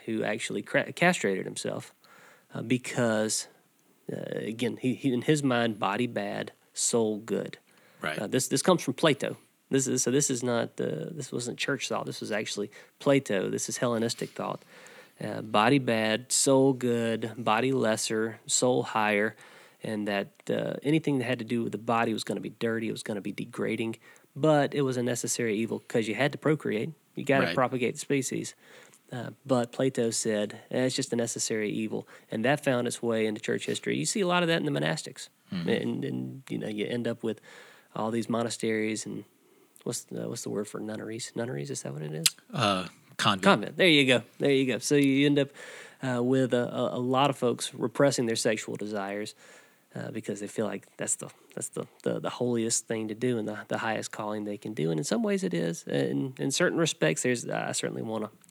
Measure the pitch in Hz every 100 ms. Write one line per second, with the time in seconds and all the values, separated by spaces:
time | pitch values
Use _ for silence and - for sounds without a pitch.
0 | - 110 110 107 - 104 - 143 - -
1 | 170 180 104 92 95 98 - - - -
2 | - - - - _ - 117 127 - -
3 | 117 110 110 - - - _ _ _ _
4 | - - - - 107 117 120 - 127 107
5 | 139 123 117 151 143 120 117 104 98 107
6 | 123 113 101 107 107 - _ - - 120
7 | 110 104 113 98 98 - _ _ _ _
8 | 78 76 - 131 - 139 - 175 - -
9 | 165 135 110 113 _ _ _ 135 123 123
10 | 123 135 147 123 123 120 113 - 127 -
11 | - - 135 131 120 143 - 135 - 110
12 | 135 131 110 107 110 - 101 - - _
13 | - 139 135 98 104 110 - - 123 117
14 | 117 - 104 - 98 101 - - - -
15 | - - 107 107 113 107 113 143 123 113
16 | 110 110 123 - - 135 135 127 123 117
17 | 117 113 113 110 110 107 127 131 117 110
18 | - 110 113 110 - - 127 131 127 113
19 | 107 104 107 - - - - _ 113 107
20 | 104 101 101 - - 113 110 - 135 160
21 | 156 139 120 123 113 120 113 101 117 113
22 | 113 107 - 101 107 - 117 113 113 107
23 | - 104 98 95 120 117 107 113 113 110
24 | - - _ 143 151 147 135 143 135 123
25 | 123 120 - - 120 107 113 113 - 120
26 | 110 104 143 139 139 151 117 107 - 151
27 | _ - 127 135 - 139 123 127 117 -
28 | - 139 131 110 127 - - - - -
29 | _ 127 117 117 131 127 117 - 131 127
30 | 117 110 113 107 104 - - 123 131 131
31 | 127 120 117 - - 110 107 110 110 107
32 | - - - 113 117 143 - 123 120 -
33 | 117 113 110 107 - 117 - 117 - 123
34 | 160 220 180 175 170 165 151 143 151 160
35 | - - - _ _ 95 85 113 120 123
36 | 135 127 131 131 - 117 107 104 101 120
37 | 117 117 113 104 - - - - _ -
38 | 110 117 107 117 117 - 113 110 107 107
39 | 104 107 101 _ _ _ _ - - 127
40 | - 120 113 117 123 113 104 104 107 107
41 | 107 113 - - 117 143 143 131 - 143
42 | 156 156 160 - - 196 107 95 87 -
43 | - - 113 98 190 143 101 - 185 147
44 | 135 120 - - 143 135 131 113 - 147
45 | 139 135 147 143 135 - - - - -
46 | 135 123 123 131 131 123 120 123 123 123
47 | 123 131 139 135 123 120 - - 123 -
48 | 143 131 117 113 123 107 - 113 104 107
49 | 98 104 107 - - - - _ _ 127
50 | 120 113 - 101 101 - 107 98 - -
51 | - - 90 - - - - - - -
52 | 127 113 - - 123 120 113 - - 113
53 | 110 107 127 120 107 104 - 110 117 110
54 | 110 - 107 107 104 104 110 110 160 160
55 | 151 220 214 196 180 175 170 165 - 143
56 | 135 139 139 131 139 131 175 - 156 -
57 | 160 160 127 120 123 55 - - - 123
58 | 117 110 107 - _